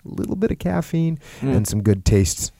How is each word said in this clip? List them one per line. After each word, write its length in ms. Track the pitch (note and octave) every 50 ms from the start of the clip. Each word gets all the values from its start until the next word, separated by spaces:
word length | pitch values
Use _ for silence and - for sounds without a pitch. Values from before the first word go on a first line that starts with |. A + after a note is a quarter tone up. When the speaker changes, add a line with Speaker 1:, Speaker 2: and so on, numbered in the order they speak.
| _
Speaker 1:
a 40 | -
little 260 | - - - - -
bit 160 | F#3+ G#3+ -
of 60 | - -
caffeine, 600 | - F3 F3+ F3 E3 - - E3 E3 E3 D#3+ C#3+ - - - -
Speaker 2:
Mm. 140 | - C3+ C3
Speaker 1:
and 100 | - G#2+
some 140 | - F#2+ G#2+ G2
good 220 | G#2+ G2+ G2 -
tastes. 460 | - A2 G2+ F#2+ E2 - - - - _